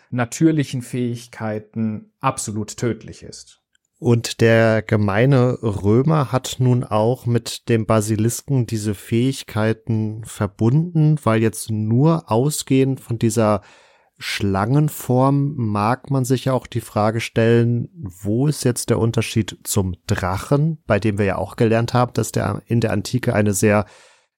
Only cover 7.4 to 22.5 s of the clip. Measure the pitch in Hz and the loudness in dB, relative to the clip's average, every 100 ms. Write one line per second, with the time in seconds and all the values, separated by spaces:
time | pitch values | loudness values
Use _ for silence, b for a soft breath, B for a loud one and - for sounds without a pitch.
7.4 | - - - 117 101 110 104 104 113 - | -4 -10 0 0 2 0 2 0 0 -2
8.4 | - 135 117 110 104 101 - 117 127 131 | -2 -2 0 -4 -4 -6 -2 0 0 -2
9.4 | - 107 110 110 - 110 107 107 110 - | -6 -2 -2 -2 -2 -2 -2 -6 -14 -6
10.4 | 101 - 110 143 175 160 151 151 - 113 | -6 0 2 4 2 2 4 2 2 2
11.4 | 113 - - 107 107 117 151 160 - 110 | 2 -2 -6 -4 0 2 4 2 0 0
12.4 | 143 - - 135 131 131 - 117 117 117 | 0 -2 0 2 2 -2 -6 -2 0 2
13.4 | 107 104 b b b b b _ - - | 2 2 b b b b b _ -10 -4
14.4 | 101 95 107 143 151 - - 123 135 143 | -2 0 2 2 0 -2 -2 2 2 2
15.4 | 143 151 113 104 107 127 - 135 123 127 | 0 -2 -4 0 0 -2 -2 -2 0 0
16.4 | 135 127 - 117 - 110 107 113 - 113 | 0 -4 -4 -10 -6 -2 0 0 -4 0
17.4 | 113 117 117 120 - 180 110 - 104 113 | 4 4 4 0 -4 -10 -14 -10 -4 0
18.4 | 147 143 127 120 - 117 113 113 - 113 | 0 0 -2 -2 -2 0 2 0 -2 -2
19.4 | 104 - - 107 92 87 - 104 90 98 | -4 -6 -4 -2 -2 -4 -4 -4 -2 -4
20.4 | - 143 156 156 - 104 107 98 101 76 | 0 2 2 -2 -2 0 0 0 -2 -2
21.4 | 90 - 117 113 117 123 123 - 110 120 | -6 0 2 2 0 0 0 -2 -4 -2
22.4 | 104 | -2